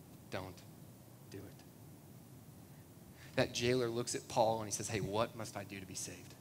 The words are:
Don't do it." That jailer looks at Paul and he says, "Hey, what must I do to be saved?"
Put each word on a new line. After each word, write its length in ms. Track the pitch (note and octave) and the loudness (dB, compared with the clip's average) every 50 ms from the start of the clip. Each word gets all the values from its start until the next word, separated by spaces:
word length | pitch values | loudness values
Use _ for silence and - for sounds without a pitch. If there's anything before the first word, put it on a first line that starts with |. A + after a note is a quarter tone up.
| - - - - - - | -16 -16 -16 -16 -8 -4
Don't 260 | - G2+ F#2 F#2+ F2 - - - - - - - - - - - - - - - | -4 -4 -4 -4 -6 -10 -14 -14 -14 -14 -14 -16 -16 -16 -16 -16 -16 -16 -14 -10
do 60 | - G2 | -10 -10
it." 60 | - - - - - - - - - - - - - - - - - - - - - - - - - - - - - - - - - - - - - - - C3+ | -10 -10 -12 -14 -16 -16 -16 -16 -16 -16 -16 -16 -16 -16 -16 -16 -16 -16 -16 -16 -16 -16 -16 -16 -16 -16 -16 -16 -16 -16 -16 -16 -16 -16 -14 -14 -14 0 4 4
That 160 | B2 - - | 4 4 4
jailer 340 | A#2 A#2+ A#2+ B2+ B2+ B2 A#2 | 4 6 6 8 6 6 4
looks 260 | A#2 A#2 A#2+ - - | 4 2 2 0 0
at 140 | C3+ - - | -2 -4 2
Paul 300 | - - A2+ A2 A2+ A2+ | 6 8 8 8 8 6
and 80 | A2 G#2 | 2 0
he 40 | |
says, 180 | G2+ - A2 G2+ | 0 0 0 2
"Hey, 100 | A2+ G#2 | 2 2
what 380 | F2+ F#2+ G2 G#2+ A#2 A#2 A#2 A#2 | 2 4 4 4 4 4 2 -2
must 180 | A2 - - | -6 -4 -4
I 80 | G#2 G2 | -6 -6
do 160 | - G2+ G2 | -6 -6 -6
to 60 | F#2+ | -6
be 100 | F2+ E2+ | -6 -4
saved?" 400 | - - - F#2 F2 F2+ - - - | -4 -4 -4 -6 -8 -10 -12 -14 -14